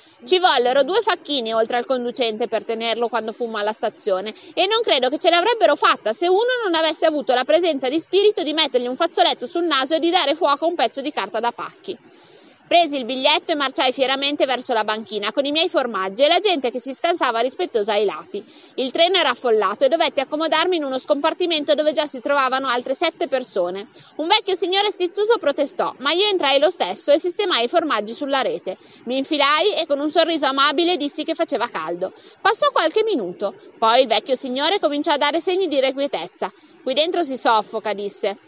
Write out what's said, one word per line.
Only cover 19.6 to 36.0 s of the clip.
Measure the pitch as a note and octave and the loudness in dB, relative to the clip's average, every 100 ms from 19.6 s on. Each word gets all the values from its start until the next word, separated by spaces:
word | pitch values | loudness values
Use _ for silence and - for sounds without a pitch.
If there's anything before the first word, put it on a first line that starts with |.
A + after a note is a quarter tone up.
| G3 G#3+ C4+ | 2 0 2
e | |
dovetti | E4 D#4 - | 2 2 0
accomodarmi | C4+ D4+ D#4+ D#4 F4 F4 | -4 -4 0 2 2 0
in | |
uno | C#4+ C4 | -2 -6
scompartimento | - C#4+ D4 - F4+ D#4+ D4 | -2 0 0 -2 -2 0 0
dove | C#4+ D4+ | 2 2
già | D#4 D4+ | 0 -2
si | B3+ | -4
trovavano | A#3 C#4+ C4 C4 C4+ | -2 0 0 0 -2
altre | B3 B3 | -2 -2
sette | C4 E4 - E4 | -2 -2 -2 -2
persone. | C4 B3+ G#3 F3 F#3+ A3 - - - | -4 -4 -4 -4 -6 -12 -20 -16 -8
Un | D#4+ | 0
vecchio | G#4+ G#4+ | 0 0
signore | F#4+ F4 F#4+ G#4 | -4 0 0 0
stizzoso | - F4+ G4+ G#4 A#4+ | -2 -4 -2 0 2
protestò, | - C#4+ C#4 - F3+ - | 0 -2 -2 -2 -6 -4
ma | C4+ | 0
io | E4+ G#4 | 2 2
entrai | F#4 C#4 C#4 | 2 2 2
lo | D4+ | 2
stesso | - F3+ G3+ - | 0 -4 -2 2
e | D4+ | 2
sistemai | F4+ F4 G4+ C4 A#3+ | 2 -4 0 0 2
i | |
formaggi | F4 D#4+ A3+ G#3 | 0 0 -2 -4
sulla | A#3 C4+ C4+ | -8 -2 -2
rete. | G#3+ E3+ - G3 - - A3+ | -2 -4 -8 -12 -16 -16 -6
Mi | C4 | -4
infilai | C4+ D4 C#4 D4+ F#4+ | -2 0 2 4 2
e | D#4+ E4 | 0 -2
con | C#4 | -2
un | D4+ | 0
sorriso | E4+ E4 D#4+ C#4 | 2 2 2 0
amabile | C4+ C#4+ D4 E4+ F4+ | 2 2 2 0 0
dissi | C#4+ - | -2 -4
che | D#4 | -6
faceva | D#4+ E4 A#3 A#3+ | -4 -4 -2 -4
caldo. | F#3 D#3+ F3 F#3 - - - | -6 -8 -6 -8 -10 -20 -2
Passò | F#4+ A4+ C#5+ | -2 2 0
qualche | A4+ D#4+ G#4+ | 2 2 2
minuto, | A4 E4+ F3+ F3 G#3+ - - - | 0 0 -4 -4 -6 -8 -18 -2
poi | A3+ A#3+ | 4 4
il | C4 | 4
vecchio | A3 - B3+ | 0 0 -4
signore | C4+ B3+ D4+ G4 | -2 -2 0 2
cominciò | D#4+ C#4+ D#4 | 0 0 0
a | D4 | 2
dare | D4 D#4+ | 2 0
segni | F#4 F#4 F#4 | 0 0 0
di | C#4 | 0
irrequietezza. | C4 C4+ | 0 0